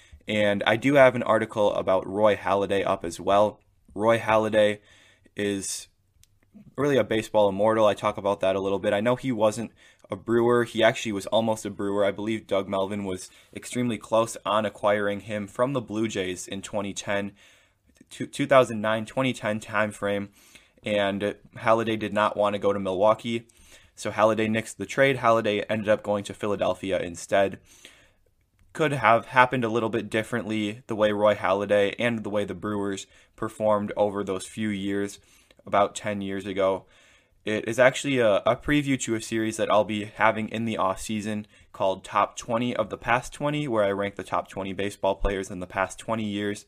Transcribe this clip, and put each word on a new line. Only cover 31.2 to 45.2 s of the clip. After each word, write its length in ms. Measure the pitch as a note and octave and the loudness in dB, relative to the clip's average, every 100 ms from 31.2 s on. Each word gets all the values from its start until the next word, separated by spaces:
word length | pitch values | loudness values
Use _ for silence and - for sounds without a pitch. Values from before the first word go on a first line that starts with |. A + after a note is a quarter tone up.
| G#2 | 4
Halladay 600 | G2+ F#2+ G2 G2+ G#2 G2+ - | 4 2 0 2 2 2 0
and 260 | A#2 A2+ | -2 -2
the 60 | G#2 | -4
way 140 | G#2 | -4
the 100 | G2 | -4
Brewers 520 | F2+ G#2+ G#2 G2+ G2 - _ _ _ | -6 -6 -4 -4 -6 -10 _ _ _
performed 560 | A2 - G#2+ G#2 G#2 - | -10 -2 2 2 0 0
over 280 | G#2 G2+ | 0 0
those 220 | G2 F#2 - | -4 -4 -6
few 220 | - G#2+ | -6 -4
years, 500 | G2+ G2 G2+ G2+ - _ _ _ _ - | -2 -2 -2 -4 -8 _ _ _ _ -2
about 280 | G2+ G2+ | 2 2
ten 260 | - G#2+ G#2 | -2 -8 -6
years 260 | G2 G2 G2 | -6 -6 -6
ago. 400 | F#2+ F#2+ F#2+ - _ _ _ _ _ | 0 0 0 -6 _ _ _ _ _
It 220 | - G#2+ - | -6 -4 -2
is 140 | A#2 | 4
actually 380 | B2+ C3 C#3+ C3 | 4 4 -2 2
a, 180 | A2+ F#2+ G#2+ | 4 4 2
a 80 | |
preview 440 | A#2+ - D3 C#3 C3 | 0 0 0 0 -2
to 160 | - A2+ | -2 -4
a 40 | |
series 360 | A2 A2+ A2 A2 | -4 -4 -4 -2
that 140 | G#2 | 2
I'll 120 | G2+ | 2
be 220 | G2+ G#2+ | 2 -2
having 440 | G#2 - G#2+ G#2+ A2 | -8 2 2 2 -4
in 160 | A2 | -6
the 120 | A2+ G#2+ | -6 -2
off 240 | F#2 F#2+ | -2 -2
season 460 | - A2 G2+ G#2+ G#2+ _ _ | -4 -6 -4 -8 -10 _ _
called 320 | - G2 F#2+ | -4 -2 -2
Top 320 | - G#2 - - | -2 0 0 -2
Twenty 380 | - A2+ B2 - | -6 -2 -2 -2
of 120 | G#2 | -4
the 80 | G2 | -4
Past 360 | - A#2+ - | -2 -2 -2
Twenty, 340 | - D3 D3+ D3 | -6 -4 -4 -2
where 180 | A2 | 0
I 60 | G2+ | 0
rank 240 | G2+ G2+ | 0 -4
the 80 | - | -6
top 260 | F#2+ F2+ - | -6 -6 -6
twenty 240 | - G2 | -8 -8
baseball 440 | F#2+ G2+ - F#2+ | -6 -6 -4 -2
players 340 | F#2+ | -2